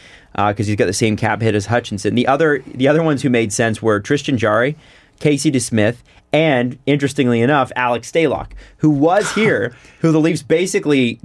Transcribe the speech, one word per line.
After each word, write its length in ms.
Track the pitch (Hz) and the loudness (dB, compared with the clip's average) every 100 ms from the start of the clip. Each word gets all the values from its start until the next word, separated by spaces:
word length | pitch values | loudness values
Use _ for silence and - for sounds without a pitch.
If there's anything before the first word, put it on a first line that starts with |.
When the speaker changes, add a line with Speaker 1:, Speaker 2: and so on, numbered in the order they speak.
| - - - - | -20 -20 -10 -2
Speaker 1:
uh, 160 | 104 | 0
'cause 160 | 101 104 | 0 -2
he's 80 | 104 | 0
got 100 | 98 | 0
the 60 | |
same 240 | 101 113 104 | 0 0 0
cap 260 | 110 104 | -2 0
hit 120 | 113 104 | 0 0
as 100 | 101 | 0
Hutchinson. 480 | 120 - 101 104 | -2 -2 -6 -2
The 140 | 113 120 | 0 0
other, 340 | 139 160 143 - | 2 2 0 -6
the 120 | 120 131 | -2 2
other 160 | 156 | 2
ones 200 | 165 135 | 2 0
who 80 | 143 | 0
made 220 | 120 107 | 0 0
sense 300 | - 113 107 | 0 -2 0
were 160 | 110 104 | 0 0
Tristan 400 | 104 147 - 123 | 0 -2 -2 -2
Jarry, 380 | 107 107 131 151 - - _ _ | 0 0 0 -4 -14 -20 _ _
Casey 320 | 156 143 160 | 0 0 0
DeSmith, 460 | 131 - 113 107 120 _ _ _ | -2 0 0 0 -2 _ _ _
and, 460 | 147 160 127 123 143 - | 0 2 2 -2 -4 -2
interestingly 540 | 143 139 - 123 120 | 0 0 0 0 2
enough, 300 | 123 147 123 127 | 2 2 0 -2
Alex 340 | 123 120 - | -2 -2 -2
Stalock, 420 | 165 151 85 - - - _ | -2 0 -2 -8 -16 -20 _
who 120 | 156 | 0
was 420 | 143 160 196 196 | 2 2 2 0
Speaker 2:
<laughs> 20 | |
Speaker 1:
here, 400 | 208 220 120 117 - - _ | 0 0 0 -2 -8 -20 _
who 120 | 165 | 0
the 80 | 156 | 2
Leafs 220 | 160 165 | 2 -2
basically 760 | - 160 185 202 143 139 120 - | 0 0 0 -2 0 2 0 -4